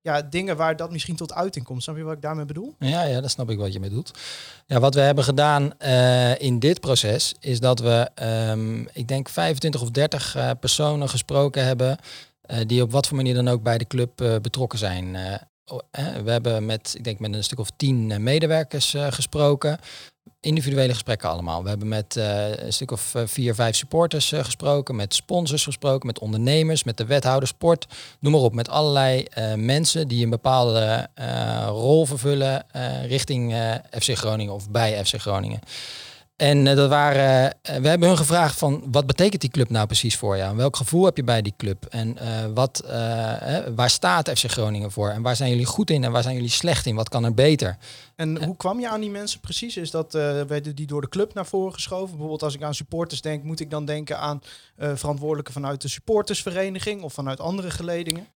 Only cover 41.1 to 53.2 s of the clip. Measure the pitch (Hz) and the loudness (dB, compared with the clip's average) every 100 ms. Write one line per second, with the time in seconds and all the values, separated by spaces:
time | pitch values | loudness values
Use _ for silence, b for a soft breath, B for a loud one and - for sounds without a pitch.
41.1 | 160 123 117 104 - 107 95 - 117 113 | 4 2 2 0 -2 -4 -4 -6 -4 -4
42.1 | 117 117 110 110 110 131 - - 117 113 | -4 -4 -4 -2 0 0 0 -8 -4 -2
43.1 | 113 113 113 131 151 - 113 123 - 185 | -2 -4 -4 -4 -4 -4 0 2 4 4
44.1 | 175 151 120 120 - 107 104 104 98 104 | 2 2 -2 -2 0 -2 -2 -4 -2 -2
45.1 | 104 120 120 131 120 123 - 214 151 123 | 0 0 2 2 2 0 0 2 2 2
46.1 | 120 120 127 120 - 170 151 - 110 110 | 0 0 -2 -2 0 2 0 0 -2 -2
47.1 | 123 117 110 139 151 101 92 B B B | 0 2 6 6 6 0 -4 B B B
48.1 | - 160 165 156 185 - 247 240 214 214 | -6 -4 -2 -4 -4 -4 -2 -4 -4 -4
49.1 | 202 208 - - 165 233 196 165 165 160 | -6 -8 -10 -8 -8 -8 -8 -6 -4 -4
50.1 | 156 147 143 143 147 151 143 151 143 135 | -2 -2 -2 -2 -4 -6 -10 -6 -6 -4
51.1 | 190 214 202 180 190 190 185 - 185 190 | -2 -2 -2 -4 -4 -4 -6 -8 -6 -8
52.1 | 160 156 156 151 139 151 147 151 165 165 | -8 -8 -4 -6 -6 -6 -8 -8 -6 -6
53.1 | 139 | -6